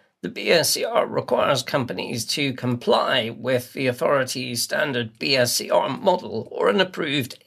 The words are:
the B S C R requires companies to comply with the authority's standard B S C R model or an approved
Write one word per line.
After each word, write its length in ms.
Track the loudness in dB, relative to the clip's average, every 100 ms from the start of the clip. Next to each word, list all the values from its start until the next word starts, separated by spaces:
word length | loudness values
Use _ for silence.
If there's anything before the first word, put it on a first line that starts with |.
| _ _
the 80 | -8
B 200 | -4 4
S 220 | 4 4
C 140 | 0 0
R 200 | 0 0
requires 580 | -2 0 2 4 2
companies 640 | 0 -2 -2 -4 -4 -6 -4
to 260 | -2 -2
comply 760 | -2 -2 -2 2 2 4 0 -2
with 440 | -4 0 0 -2
the 140 | -4 -2
authority's 760 | 0 2 2 0 -4 -6 -4
standard 560 | -2 -2 0 -2 -4 -6
B 160 | 0 2
S 200 | 2 0
C 140 | 2
R 200 | 2 2
model 580 | 0 2 2 -2 -8 -8
or 200 | 0 2
an 100 | 4
approved 640 | 0 -2 -2 -2 -4 -10